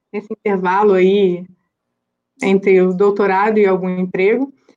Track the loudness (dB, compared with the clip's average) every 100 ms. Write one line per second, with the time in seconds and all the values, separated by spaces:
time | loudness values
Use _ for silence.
0 | _ -14 -12 -10 -4 -4 -2 0 2 2
1 | 2 2 0 -2 -10 _ _ _ _ _
2 | _ _ _ -8 -2 0 2 2 2 2
3 | 0 0 -2 0 0 0 0 0 -4 -6
4 | -6 -2 0 0 -4 -10 _